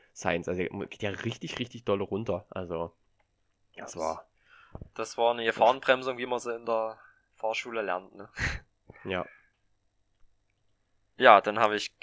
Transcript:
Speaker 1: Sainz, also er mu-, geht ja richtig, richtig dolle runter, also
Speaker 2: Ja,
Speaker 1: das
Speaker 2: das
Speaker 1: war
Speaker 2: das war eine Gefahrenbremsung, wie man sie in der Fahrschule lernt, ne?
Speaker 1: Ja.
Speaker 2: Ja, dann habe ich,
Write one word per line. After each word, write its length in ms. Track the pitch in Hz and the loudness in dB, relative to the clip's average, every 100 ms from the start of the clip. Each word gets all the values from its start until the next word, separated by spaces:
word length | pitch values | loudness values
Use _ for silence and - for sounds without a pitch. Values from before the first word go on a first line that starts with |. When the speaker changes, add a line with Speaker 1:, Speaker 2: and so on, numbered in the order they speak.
| _ | _
Speaker 1:
Sainz, 340 | - 90 87 85 | -6 -2 -2 -2
also 120 | 90 | -4
er 120 | 87 | -4
mu-, 140 | 101 - | -6 -10
geht 160 | - | -8
ja 80 | 104 | -8
richtig, 500 | - 117 - 165 - | -6 -6 -8 -8 -8
richtig 240 | 120 120 | -8 -6
dolle 180 | - 101 | -2 -2
runter, 440 | 98 98 113 92 - | -2 -4 -2 -4 -6
also 420 | 95 87 82 85 - _ _ _ _ _ _ _ | -10 -6 -6 -6 -10 _ _ _ _ _ _ _
Speaker 2:
Ja, 100 | - | -16
Speaker 1:
das 80 | - | -12
Speaker 2:
das 100 | 87 | -6
Speaker 1:
war 240 | 80 78 - _ _ - - - - | -4 -6 -12 _ _ -20 -20 -18 -14
Speaker 2:
das 220 | - 113 - | -10 -8 0
war 160 | 117 | 2
eine 120 | 120 | 2
Gefahrenbremsung, 760 | 113 113 113 135 - 127 131 123 | 0 4 4 6 2 2 0 -6
wie 80 | 127 | -4
man 140 | 123 | -4
sie 160 | 120 117 | -4 -6
in 100 | 117 | -2
der 320 | 113 110 110 - _ _ _ | -2 -2 -6 -18 _ _ _
Fahrschule 460 | 110 113 127 113 | -6 -4 -6 -6
lernt, 340 | 98 90 95 98 | -4 -4 -8 -16
ne? 120 | 104 - - - - _ - - | -16 -6 -4 -4 -10 _ -20 -14
Speaker 1:
Ja. 240 | 95 90 - - _ _ _ _ _ _ _ _ - _ _ _ _ _ _ _ _ - | -6 -4 -6 -14 _ _ _ _ _ _ _ _ -20 _ _ _ _ _ _ _ _ 6
Speaker 2:
Ja, 220 | 123 101 | 10 10
dann 180 | 107 107 | 8 2
habe 180 | 107 104 | 2 2
ich, 160 | - - | -4 -10